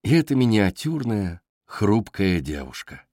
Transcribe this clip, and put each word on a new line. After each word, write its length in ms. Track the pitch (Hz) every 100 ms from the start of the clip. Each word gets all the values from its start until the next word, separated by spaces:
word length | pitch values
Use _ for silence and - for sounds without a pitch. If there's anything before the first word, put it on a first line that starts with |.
и 100 | -
эта 220 | 165 151
миниатюрная, 1040 | 135 123 110 98 - 151 160 120 107 92 85 _ _
хрупкая 760 | _ - 104 110 107 - 95 90
девушка. 640 | 69 73 65 - - - _